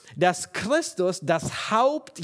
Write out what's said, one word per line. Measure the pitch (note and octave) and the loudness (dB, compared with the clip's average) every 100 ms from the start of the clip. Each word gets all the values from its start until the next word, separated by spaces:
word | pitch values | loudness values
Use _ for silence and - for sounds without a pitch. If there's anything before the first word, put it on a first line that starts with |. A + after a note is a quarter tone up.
| - C#3 | -16 2
dass | F3+ E3+ - | 2 2 -4
Christus | - G3+ D#4 D#4+ - F#3 F3 | -6 0 0 0 -2 -2 0
das | D3+ E3 - - - | 0 0 -2 -6 0
Haupt | A3 C4 D4+ - - | 2 2 0 -6 -12